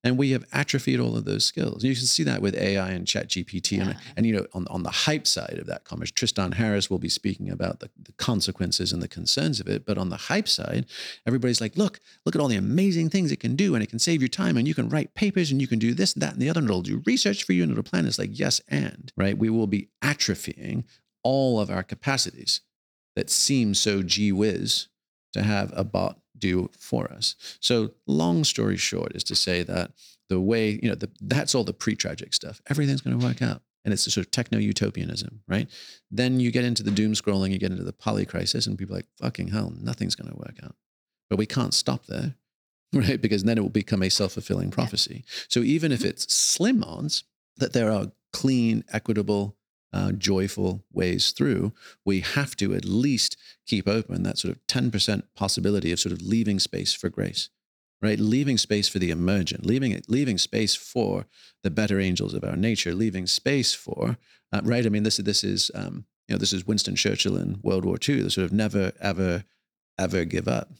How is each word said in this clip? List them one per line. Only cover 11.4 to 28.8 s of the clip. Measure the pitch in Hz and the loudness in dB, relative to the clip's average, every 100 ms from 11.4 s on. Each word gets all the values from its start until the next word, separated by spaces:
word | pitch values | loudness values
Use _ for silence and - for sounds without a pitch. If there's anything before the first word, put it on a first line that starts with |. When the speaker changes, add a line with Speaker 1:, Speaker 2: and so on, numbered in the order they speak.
| 123 117 | 2 0
Speaker 1:
like, | 113 156 | -2 0
"Look, | 202 - _ - - | 0 0 _ -6 -2
look | 160 | 0
at | |
all | 143 | 2
the | 107 | 2
amazing | 98 143 196 170 160 | 2 4 4 2 2
things | 196 165 | 2 0
it | 143 | 0
can | 117 131 | -2 2
do. | 196 131 | 2 2
And | |
it | 104 | 0
can | 113 | 0
save | - 165 | 2 2
your | 127 | 2
time. | - - 120 | 0 2 2
And | 135 | 2
you | |
can | 156 117 | 0 0
write | 151 - | 0 -2
papers | - 208 190 160 | 0 2 2 2
and | 139 | 2
you | 131 | 2
can | 113 | 2
do | 117 | 2
this, | 120 190 | 2 0
that, | - 73 | 2 -2
and | - | 0
the | 127 | 0
other. | 165 | 2
And | 127 | 2
it'll | 92 | 2
do | 92 101 165 | 0 0 2
research | 254 208 202 | 2 2 0
for | - | 2
you | - | 2
and | 156 | 4
it'll | 110 | 0
plan." | 104 - 82 | 0 0 0
It's | - | 0
like, | 50 107 | -4 -2
"Yes, | - - - | 0 0 0
and," | - - - - - | -2 -2 -6 -16 -2
right? | 98 101 | 0 2
We | 110 | 2
will | 113 107 | 2 2
be | 101 - _ | 0 -2 _
atrophying | 143 147 - 92 - - - - 120 _ _ _ | -2 0 0 -2 -4 -10 -6 -6 -6 _ _ _
all | - 135 135 113 | 0 2 4 2
of | 101 | 0
our | 95 | -2
capacities | 90 - - 135 - - - - _ _ _ _ _ - | -4 -6 -2 0 -2 -4 -4 -4 _ _ _ _ _ -6
that | - | -2
seem | - - 139 110 98 | 0 2 2 2 2
so | 107 98 | 2 2
gee | 90 101 104 | 0 2 2
whiz | 95 107 90 98 - - _ _ _ _ | 2 2 0 0 -2 -2 _ _ _ _
to | 101 | -2
have | 104 104 98 - | 0 2 0 -2
a | |
bot | 95 95 95 - _ - | -2 0 -2 -4 _ -4
do | 95 90 90 _ | 0 0 -2 _
for | - - - | -4 -2 -2
us. | - - - - - | -4 -4 -4 -16 -6
So | - 120 107 - - | 0 2 0 -6 -2
long | 139 165 170 | 0 2 2
story | 151 - 107 | 2 0 0
short | 92 | 0